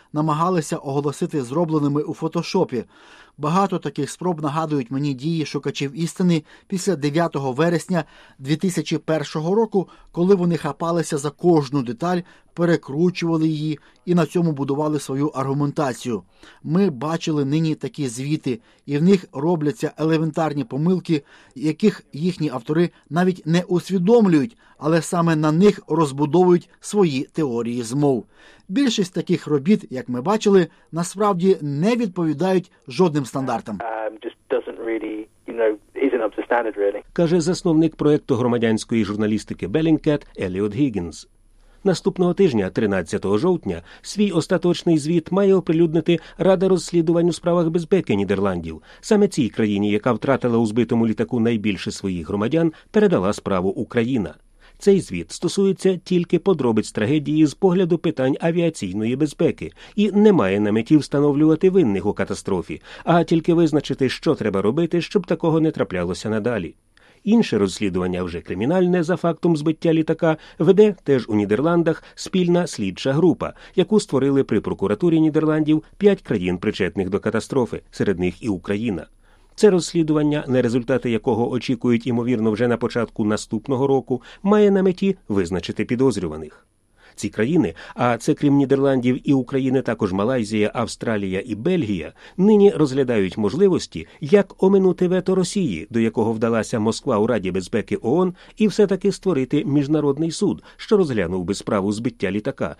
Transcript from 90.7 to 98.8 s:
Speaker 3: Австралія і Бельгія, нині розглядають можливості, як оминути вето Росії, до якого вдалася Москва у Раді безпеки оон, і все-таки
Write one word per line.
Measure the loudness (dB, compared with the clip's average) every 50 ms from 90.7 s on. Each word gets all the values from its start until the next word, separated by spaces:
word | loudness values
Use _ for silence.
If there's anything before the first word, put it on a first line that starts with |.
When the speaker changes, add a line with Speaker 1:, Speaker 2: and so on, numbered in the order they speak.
| 0
Speaker 3:
Австралія | -2 -4 -4 -6 -8 -4 -4 -4 -2 -4 -4 -4 -4 -4
і | -6 -8
Бельгія, | -4 -2 -2 0 0 0 -2 -2 -4 -6 -8 -14 -18 -20 -10 -2
нині | 2 4 4 6 8 6 6
розглядають | 6 4 0 0 2 0 0 2 2 0 0 0 0
можливості, | -2 -2 0 2 2 2 2 2 0 -4 -6 -10 -12 -12 -12 -14 -10
як | -2 2 4 4 4 2 -2 0 2
оминути | 4 4 4 4 2 2 2 0
вето | 0 0 0 0 0 0
Росії, | 0 0 -2 -2 -2 -2 -2 -2 -4 -6 -4
до | 0 0
якого | 0 0 2 0 0 0 0
вдалася | 0 0 0 0 0 0 -2 -2 0
Москва | 0 0 -2 -2 -2 0 2
у | 2 2
Раді | 2 0 0 -2 -2
безпеки | -4 -4 -4 -4 -4 -4 -4 -2 -4 -4
оон, | -2 0 0 2 0 0 -2 -8 -16 -10 -4
і | 0 0
все-таки | 0 2 2